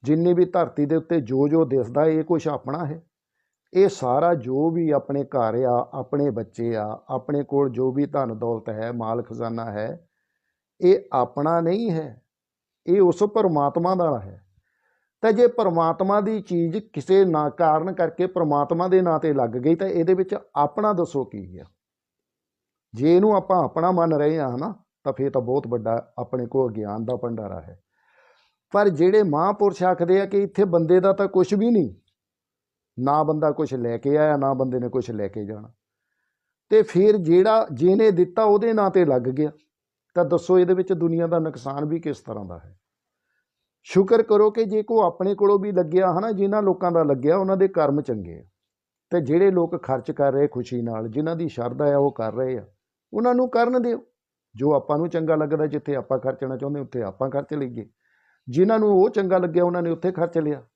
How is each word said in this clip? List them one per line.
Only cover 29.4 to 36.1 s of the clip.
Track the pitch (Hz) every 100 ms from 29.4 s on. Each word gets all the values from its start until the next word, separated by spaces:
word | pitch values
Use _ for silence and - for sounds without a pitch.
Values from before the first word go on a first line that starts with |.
| 180 208 202 196
ਆਖਦੇ | 180 180 170 185
ਆ | 196
ਕਿ | 196
ਇੱਥੇ | 202 -
ਬੰਦੇ | 196 170 160 185
ਦਾ | 190
ਤਾਂ | 196 196
ਕੁਛ | 190 180
ਵੀ | 202 226
ਨਹੀਂ, | 226 131 95 _ _ _ _ _ _ _ _ _ -
ਨਾ | 127 147
ਬੰਦਾ | 151 156 151
ਕੁਛ | 147 151
ਲੈ | 131 117 117
ਕੇ | 139 151
ਆਇਆ, | 151 147
ਨਾ | 135
ਬੰਦੇ | 131 131 123
ਨੇ | 120
ਕੁਛ | 135 120
ਲੈ | 110 98
ਕੇ | 107
ਜਾਣਾ, | 101 107 110 _ _ _ _